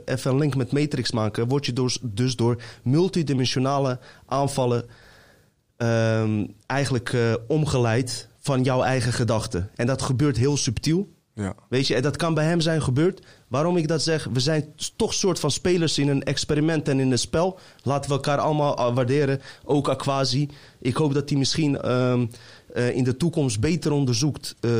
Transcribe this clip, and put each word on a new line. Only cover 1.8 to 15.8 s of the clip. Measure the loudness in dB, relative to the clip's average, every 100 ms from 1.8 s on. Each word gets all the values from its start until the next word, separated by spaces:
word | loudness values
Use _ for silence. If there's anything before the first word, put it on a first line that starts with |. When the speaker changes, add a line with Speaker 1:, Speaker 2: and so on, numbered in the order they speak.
| -2 -2
Speaker 1:
dus | -6 -2 -2 0
door | 0 0 -6 -6
multidimensionale | 0 2 2 0 0 0 0 0 0 0 0 -4 -10 -20 -6
aanvallen, | -2 0 0 0 0 -4 -14 -20 -20 -20 -20 _ _ _ -4
ehm, | 0 2 2 2 2 0 -2 -8 -6
eigenlijk, | -2 0 -2 0
eh, | 0 2 0 0
omgeleid | 0 2 2 2 2 -2 -8 -14 _
van | -2 0
jouw | 2 2
eigen | 2 0 0
gedachten. | 0 0 0 -2 -4 -6
En | -2 -2
dat | 0
gebeurt | 0 2 2 2
heel | 2 2
subtiel. | -2 -2 0 0 -2 -10 _
Speaker 2:
Ja. | -8 -8 -8 -4
Speaker 1:
Weet | -2 0
je, |
en | 0
dat | 0 -2
kan | -2
bij | 0
hem | 2 2
zijn | 0 0
gebeurd. | 0 2 0 -2 -10 -20 -6
Waarom | -2 0 0
ik | 0
dat | 0
zeg? | 0 -2 -2
We | -2
zijn | 0 0 -2 -8
s-, | -8 -2
toch | -2
soort | 0 0 0
van | -2
spelers | 0 0 2